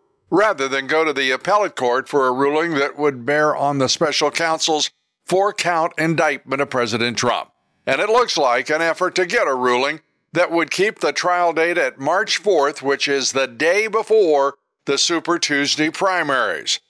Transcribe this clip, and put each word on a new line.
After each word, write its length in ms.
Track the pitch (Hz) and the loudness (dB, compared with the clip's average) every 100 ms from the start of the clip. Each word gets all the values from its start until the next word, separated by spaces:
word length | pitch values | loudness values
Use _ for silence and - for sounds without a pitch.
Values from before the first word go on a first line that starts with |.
| _ _ _ | _ _ _
rather 360 | 170 214 160 135 | 2 2 0 -2
than 200 | 135 131 | -2 0
go 180 | 156 160 | 0 0
to 80 | |
the 160 | 139 131 | 0 -2
appellate 460 | 127 - 208 196 - | -2 0 0 0 -2
court 340 | 127 123 123 | 0 0 0
for 160 | 143 131 | 0 0
a 60 | |
ruling 420 | 127 139 151 170 | 2 0 0 0
that 240 | 147 143 - | -2 -2 0
would 260 | 147 127 | -2 -2
bear 320 | 117 151 151 - | -2 0 0 0
on 220 | 139 139 | 0 0
the 100 | 127 | 0
special 440 | - 156 139 147 | 0 -2 0 -2
counsel's 580 | - 165 160 - 156 139 - _ _ - | 0 -2 -2 -2 -2 -4 -8 _ _ -2
four-count 680 | 185 202 190 170 170 165 - | 0 0 0 -2 0 -2 -2
indictment 640 | 160 160 160 139 - 135 | -2 0 0 -2 -4 -4
of 120 | 139 | -2
President 480 | 127 117 110 120 107 | -2 -2 -2 -2 0
Trump. 320 | 123 98 57 _ _ _ - | 0 -2 -6 _ _ _ -4
And 160 | 135 | -2
it 80 | 208 | 2
looks 260 | 233 233 - | 2 2 2
like 360 | 135 120 131 | 2 2 0
an 100 | 156 | 0
effort 320 | 165 156 180 | 0 0 -2
to 140 | 180 180 | -2 0
get 200 | 233 175 | 0 0
a 60 | |
ruling 460 | 131 123 123 135 156 _ _ _ | 0 2 2 0 -4 _ _ _
that 160 | 165 165 | -2 0
would 220 | 165 160 | 0 -2
keep 260 | - 208 - | 0 -2 0
the 140 | 160 | -2
trial 400 | 131 180 175 175 | -2 0 2 2
date 240 | 160 170 175 | 2 0 0
at 220 | 131 120 | -2 -2
March 380 | 139 185 - - | -2 0 0 -2
fourth, 440 | 208 175 139 156 | 2 2 2 0
which 260 | 131 139 143 | -2 -2 0
is 260 | 139 123 | -2 -2
the 120 | 135 131 | -2 -4
day 400 | 117 156 196 220 | 0 0 2 0
before 680 | 214 208 220 180 147 139 - _ _ - | -2 2 4 6 4 2 -2 _ _ -4
the 120 | 139 | -2
Super 400 | - 165 160 170 | 0 0 0 -2
Tuesday 540 | - 143 139 - 156 | 0 0 0 0 -2
primaries. 880 | - 190 180 151 131 107 78 55 - | 0 0 0 0 0 0 -2 -6 -8